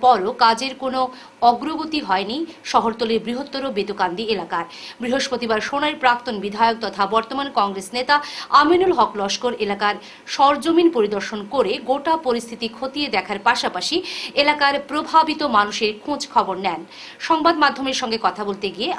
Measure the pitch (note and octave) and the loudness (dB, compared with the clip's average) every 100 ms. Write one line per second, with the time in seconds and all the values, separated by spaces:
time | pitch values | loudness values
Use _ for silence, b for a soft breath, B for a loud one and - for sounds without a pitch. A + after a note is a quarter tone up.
0 | B3 A3+ F#3 B3+ A#3 A3+ C4 C4 C4 C4 | 4 4 2 2 4 4 -2 -4 -4 -2
1 | B3+ B B - A#3+ A#3+ C#4+ D#4+ D#4+ D4+ | -4 B B 2 4 4 0 -6 -4 -4
2 | F#3+ F#3+ G3+ C4+ E4 B - A#3+ A3 A3+ | 0 0 0 -4 -6 B 0 2 2 -2
3 | A#3 A3+ A3+ B3 C#4 C4+ C4+ G3+ G3 G3 | 0 0 -2 -6 -6 -6 -4 -4 -4 -2
4 | F#3 F3+ A3 G3+ E3+ F3 E3+ B B B | -2 -2 -4 -4 -2 -6 -6 B B B
5 | A#3 C4 C4+ B3 A#3 A3 - C#4+ D4+ D4+ | -4 -2 -2 -4 -2 -2 -2 -2 -2 0
6 | B3+ A#3+ - G#3+ G3+ G#3 A#3 A3+ G#3+ F#3+ | 0 0 -2 -6 -6 0 0 0 -4 -2
7 | G3 A3 A3+ C4+ C#4 C4 G3+ F#3+ G3 A#3+ | 0 0 0 -4 -4 -2 -2 -4 -6 -6
8 | B3+ C#4+ C#4+ B B C4 D4+ F4 F#4+ C4+ | 2 2 0 B B 4 6 6 4 4
9 | G#3+ G#3 G3 - B3 A#3 G#3 G3+ G#3 G3+ | 2 2 -4 -2 -2 -2 -2 0 0 -2
10 | B B - - C#4 C#4+ D4 E4 E4+ B3+ | B B -12 4 4 4 4 4 6 4
11 | G#3 G3+ G3 G#3+ G3+ C#4 G3 C4+ A#3 C#4 | 2 0 -4 -8 -4 0 2 0 0 0
12 | D4+ D#4+ B3+ A#3+ A#3 A#3 A3 - C4 C#4+ | 2 0 0 -2 -4 -8 -8 -6 -8 -4
13 | D4 G#3+ - G3+ A#3 B3 C4 F3+ - E4 | -2 -2 -2 -2 0 2 0 -4 -2 -4
14 | F#4 B B - C#4+ D4 C#4+ C#4+ - D4 | -4 B B 0 2 4 2 2 -2 -4
15 | D#4 D#4+ D#4 D4+ D4 A3 G#3 G#3 G#3+ G#3+ | 2 4 4 0 2 2 2 0 -2 -2
16 | - C#4+ - - F#3+ F#3 G3 D#3+ F#3 B | -6 -6 0 0 0 -2 -2 -4 -8 B
17 | B B - D#4+ D#4 E4+ C#4+ - C4+ C4 | B B 0 2 4 4 2 2 -4 -4
18 | A#3+ A3 F#3 F3+ G3+ G3 G3 F#3+ C#4 | -2 0 0 -2 -4 -4 -4 -4 -4